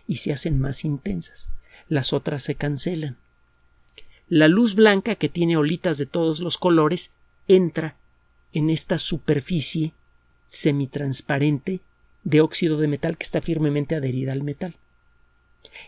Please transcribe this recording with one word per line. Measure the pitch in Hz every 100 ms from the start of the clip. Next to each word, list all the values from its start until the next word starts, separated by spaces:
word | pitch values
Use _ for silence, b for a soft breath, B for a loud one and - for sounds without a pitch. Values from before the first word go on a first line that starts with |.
| -
y | 151
se | -
hacen | 143 170 139
más | 135 139
intensas. | 156 143 - - - - - - b b -
Las | 151 127
otras | 143 143 143
se | - 143
cancelan. | 143 143 - 175 151 123 _ _ _ _ _ _ _ b b b -
La | 151 156
luz | 185 240 190
blanca, | 220 196 214 202
que | 147
tiene | - 170 165
olitas | 147 165 180 147
de | 139
todos | 175 165 156
los | 175 -
colores, | 180 165 156 180 - _ _ _ -
entra | 190 175 - 156 - _ _ _ _ _
en | 165 151
esta | 160 - 165
superficie | - 156 - 143 - 175 - 170 156 - _ _ _ _ _
semitransparente | - 156 143 135 139 143 131 - 143 147 143 - 185 - _ _ _ -
de | 151
óxido | 156 - 170 151
de | 151
metal | 139 165 160
que |
está | - 165
firmemente | 156 156 151 143 143 160
adherida | 135 127 131
al | 135
metal. | 143 139 185 - _ _ _ _ _ _ _ _ B B